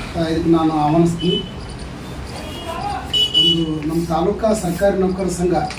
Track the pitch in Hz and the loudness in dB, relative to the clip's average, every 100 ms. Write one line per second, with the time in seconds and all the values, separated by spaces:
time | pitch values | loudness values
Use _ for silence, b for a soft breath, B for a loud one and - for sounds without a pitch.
0 | - 170 160 165 165 165 156 151 147 170 | -8 -4 -2 0 2 4 4 2 2 4
1 | 170 - 170 294 - - - - - - | 4 2 0 -2 -4 -10 -12 -12 -12 -12
2 | - - - - - - - - 807 784 | -12 -12 -10 -10 -12 -10 -8 -6 -6 -6
3 | 784 762 349 - - 339 160 156 151 165 | 0 2 2 4 4 4 0 -2 -2 -2
4 | 170 165 180 202 220 208 170 170 202 185 | 0 0 2 2 2 2 0 2 2 2
5 | 185 185 180 - 175 156 - | 0 0 -2 0 0 2 0